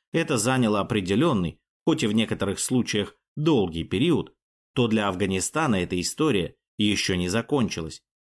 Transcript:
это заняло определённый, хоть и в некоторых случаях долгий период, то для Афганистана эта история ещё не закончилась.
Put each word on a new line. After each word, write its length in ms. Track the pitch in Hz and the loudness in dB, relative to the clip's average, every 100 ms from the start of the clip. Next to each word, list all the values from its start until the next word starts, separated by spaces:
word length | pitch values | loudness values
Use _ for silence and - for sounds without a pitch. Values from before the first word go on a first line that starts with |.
| _ | _
это 260 | 165 165 127 | -2 0 0
заняло 440 | 107 127 113 104 | 2 2 2 2
определённый, 760 | 90 107 92 101 165 113 85 - _ _ - | 0 -2 2 2 2 2 -2 -6 _ _ -2
хоть 180 | 156 | 0
и 40 | 117 | 2
в 60 | |
некоторых 460 | 110 107 98 98 92 | 0 0 -2 -4 -2
случаях 560 | - 127 110 104 98 - _ - | 0 0 0 -2 -4 -8 _ -2
долгий 480 | 156 135 90 82 | 2 2 2 -2
период, 500 | 78 92 165 127 - _ _ _ _ | -4 0 2 0 -2 _ _ _ _
то 140 | - 117 | -2 0
для 200 | 110 101 | 2 0
Афганистана 680 | 90 98 95 - 151 156 98 | 0 -2 -2 -2 -2 0 0
эта 240 | 87 90 | 0 -2
история 560 | 85 - 156 104 80 - _ - | -4 -2 0 0 -2 -8 _ -2
ещё 380 | 104 98 - 92 | 0 0 -2 -2
не 140 | 90 | -2
закончилась. 760 | 107 117 143 107 - 80 - _ _ _ | -4 -2 0 0 -4 -10 -12 _ _ _